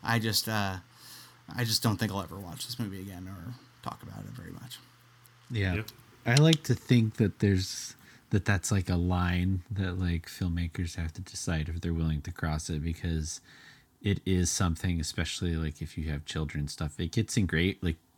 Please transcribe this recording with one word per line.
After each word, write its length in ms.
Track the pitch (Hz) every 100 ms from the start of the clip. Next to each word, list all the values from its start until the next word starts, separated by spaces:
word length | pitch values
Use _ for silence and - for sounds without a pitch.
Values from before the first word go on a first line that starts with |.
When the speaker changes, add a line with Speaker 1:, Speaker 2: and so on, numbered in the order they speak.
Speaker 1:
I 140 | - 117
just, 300 | 110 104 -
uh, 280 | 107 98 92 - - - - - - - -
I 80 |
just 180 | 117 107
don't 140 | 113 101
think 140 | 107
I'll 100 | 98
ever 140 | 82 95
watch 260 | 90 - -
this 120 | 120
movie 200 | 107 95
again 280 | 98 90 92
or 260 | 95 92 123 - -
talk 200 | - -
about 160 | - 98 50
it 60 |
very 200 | - 50
much. 280 | - - - - - - - - - -
Speaker 2:
Yeah. 260 | 117 95 92
Speaker 3:
Yeah. 60 | 113 - - - 117
Speaker 2:
I 100 | 131
like 280 | 160 151
to 120 | - 120
think 400 | - 123 110 -
that 220 | 101 -
there's, 560 | 101 95 98 - - - - - _
that 120 | 101
that's, 260 | - 98 -
like, 200 | 98 92
a 80 | 90
line 640 | 87 90 90 90 92 95 -
that, 260 | 98 92 92
like, 280 | 90 85 -
filmmakers 680 | - 90 85 85 - 87 -
have 180 | 80
to 80 | 85
decide 480 | 92 - - 80 76
if 100 | 82
they're 140 | 85
willing 280 | 82 80 76
to 80 | 90
cross 360 | - 80 78 -
it, 140 | 78
because 560 | 82 80 87 80 76 - - - - - _ _
it 180 | 101 95 -
is 260 | 90 87
something, 480 | - 92 82 92 85
especially, 560 | 78 - 82 - 87 80
like, 260 | 78 -
if 160 | 76 -
you 120 | 78
have 140 | 73 -
children 420 | 78 73 76 71
stuff, 320 | - 76 -
it 140 | 85
gets 240 | - 110 -
ingrained. 400 | 92 80 90 -
Like, 140 | 87 80 _